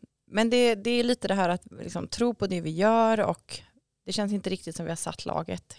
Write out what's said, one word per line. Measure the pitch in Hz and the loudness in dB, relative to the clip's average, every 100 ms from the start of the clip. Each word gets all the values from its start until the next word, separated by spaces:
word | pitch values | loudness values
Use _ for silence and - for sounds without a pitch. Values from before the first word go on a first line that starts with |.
| - _ _ | -14 _ _
men | 202 226 | 0 2
det, | 247 240 | 4 4
det | 214 214 | 2 0
är | 240 | 0
lite | 240 247 - | 2 0 0
det | |
här | 196 180 | 2 2
att | 180 - - | 0 -4 -14
liksom | - 175 - | -8 -8 -8
tro | - 240 | 0 0
på | 226 196 | 0 -2
det | 180 | -2
vi | 160 | -4
gör | 156 208 226 226 220 | 2 4 6 4 4
och | 202 175 - - - _ _ _ - | 2 -2 -6 -16 -16 _ _ _ -6
det | |
känns | 196 202 | -2 0
inte | 208 185 | 0 -2
riktigt | 185 - 165 | -4 -6 -8
som | |
vi | 165 | -6
har | 165 | -4
satt | - 165 - | -6 -8 -4
laget | 156 165 185 - | -4 -2 -8 -10